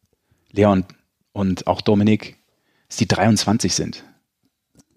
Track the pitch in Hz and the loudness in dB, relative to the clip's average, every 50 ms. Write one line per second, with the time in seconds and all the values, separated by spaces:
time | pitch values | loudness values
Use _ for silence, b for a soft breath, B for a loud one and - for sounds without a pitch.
0 | _ _ _ _ _ _ _ _ _ _ - 98 104 104 98 92 92 - - _ | _ _ _ _ _ _ _ _ _ _ -2 2 2 4 2 2 -2 -6 -12 _
1 | _ _ _ _ _ _ - 101 98 95 90 - - - 98 - - - 104 101 | _ _ _ _ _ _ -8 -4 -4 -4 -4 -2 -2 -4 -4 -2 0 2 2 4
2 | 104 107 107 104 - - - _ _ _ _ _ _ _ _ _ _ _ - - | 4 2 2 0 -2 -8 -20 _ _ _ _ _ _ _ _ _ _ _ -6 -4
3 | 160 - - - 190 - 107 - - 196 208 247 - 190 - - - - - - | -2 -2 0 2 2 2 2 2 0 -2 -2 -2 -2 -4 -4 -4 -6 -8 -10 -14
4 | - - _ _ _ _ _ _ _ _ _ _ _ _ _ _ _ _ _ | -20 -20 _ _ _ _ _ _ _ _ _ _ _ _ _ _ _ _ _